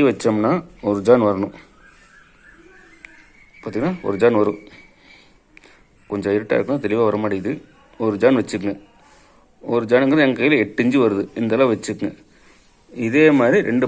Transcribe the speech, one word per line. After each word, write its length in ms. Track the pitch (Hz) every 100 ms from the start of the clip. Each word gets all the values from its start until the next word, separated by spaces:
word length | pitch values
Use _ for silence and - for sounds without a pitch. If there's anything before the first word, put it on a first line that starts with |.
| 139
வச்சோம்னா 440 | 104 113 107 110 180 - - 104
ஒரு 120 | 101 95
ஜான் 180 | 123 104
வரணும். 260 | 95 101 - - _ - _ _ - _ _ - - - - - - - - - _ _ -
பார்த்தீங்கன்னா 320 | 113 104 156 180 101
ஒரு 80 | 98
ஜான் 140 | 117 110
வரும். 200 | 104 104 - - - _ _ - _ _ _ _ - - _ _ -
கொஞ்சம் 240 | 101 95 104
இருட்டா 220 | 110 120
இருக்கும், 240 | 110 139
தெளிவா 220 | 107 110 110
வர 100 | 104
மாட்டேங்குது. 320 | 107 95 98 160 - _ _ -
ஒரு 120 | 113 101
ஜான் 160 | 120 131
வச்சுக்கோங்க. 360 | 101 104 101 98 - _ _ - _ _ _ _ -
ஒரு 100 | 117 113
ஜானுங்கிறது 340 | 123 135 151 135
எங்க 140 | 113
கையில 180 | 135 143
எட்டு 200 | 104 -
இன்ச்சு 160 | 120 135
வருது, 200 | 113 98 92 -
இந்த 140 | 113 113
அளவு 140 | 135
வச்சுக்கோங்க. 380 | 107 - 98 101 - _ _ _ _ _ _ _ - 113
இதே 160 | 135 156 143
மாதிரி 220 | 120 196 -
ரெண்டு 180 | 120